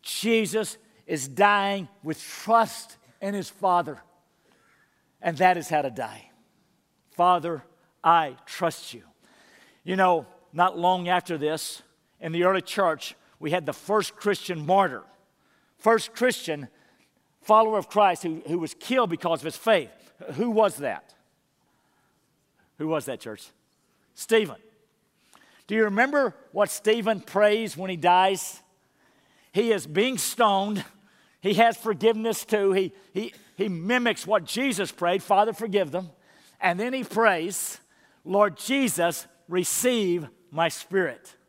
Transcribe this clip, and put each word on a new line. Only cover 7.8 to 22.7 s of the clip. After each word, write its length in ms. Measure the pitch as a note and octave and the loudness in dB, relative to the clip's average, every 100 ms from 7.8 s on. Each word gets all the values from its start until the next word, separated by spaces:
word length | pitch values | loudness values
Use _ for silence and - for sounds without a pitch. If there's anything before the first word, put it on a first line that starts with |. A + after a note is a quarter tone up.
| _ _ | _ _
I 320 | D#3+ E3 D3+ B2+ | 4 4 2 -8
trust 500 | - - E3+ - - | -16 -4 -4 -4 -16
you." 80 | - _ _ _ _ _ _ _ _ | -18 _ _ _ _ _ _ _ _
You 120 | - F#3 | -8 2
know, 300 | F#3 E3+ B2 - _ | 2 2 -4 -20 _
not 260 | D3+ F3+ E3 | 0 0 2
long 300 | F3 F#3 F3 | 0 0 0
after 300 | F3+ - D#3+ | -2 -2 -4
this, 440 | D3+ D#3 - - _ _ _ _ | -4 -4 -8 -14 _ _ _ _
in 120 | E3 | -8
the 120 | E3 | 2
early 180 | F3+ F#3+ | 2 2
church, 520 | - - F#3 D#3 - - _ _ | -2 0 0 0 -8 -16 _ _
we 120 | D#3+ | -4
had 160 | F3 D3+ | -4 -4
the 60 | |
first 440 | C#3 - G#3 - - | -10 -2 -2 -2 -4
Christian 480 | G#3 F#3+ - E3+ D3 | -4 -4 -6 -8 0
martyr, 380 | F#3+ F#3 A#2+ - _ _ _ _ _ _ _ | 2 2 -2 -16 _ _ _ _ _ _ _
first 360 | A3 A3+ - | 2 2 0
Christian 540 | - E3+ E3 - D3 C3 _ _ _ _ _ _ _ | -2 -2 -2 -6 -8 -8 _ _ _ _ _ _ _
follower 380 | - G#3+ A3 G#3+ | 4 4 4 0
of 100 | - | -2
Christ 340 | G#3 G3+ E3+ | 4 4 2
who, 200 | F3 D#3+ C#3 | -4 -8 -4
who 120 | F3 | -4
was 160 | D#3+ | -4
killed 340 | - - B3+ A3+ | -10 -2 0 0
because 320 | E3 F3 D#3+ | -2 -2 -2
of 40 | |
his 120 | D#3 - | -4 -6
faith. 340 | - G3+ B2 - _ _ - | 2 2 0 -16 _ _ -14
Who 160 | C#3 A#3+ | -4 0
was 260 | A3 G#3 B2 | 2 2 0
that? 360 | C#3 E2+ _ _ _ _ _ _ _ _ _ _ _ _ _ _ _ _ _ | -6 -8 _ _ _ _ _ _ _ _ _ _ _ _ _ _ _ _ _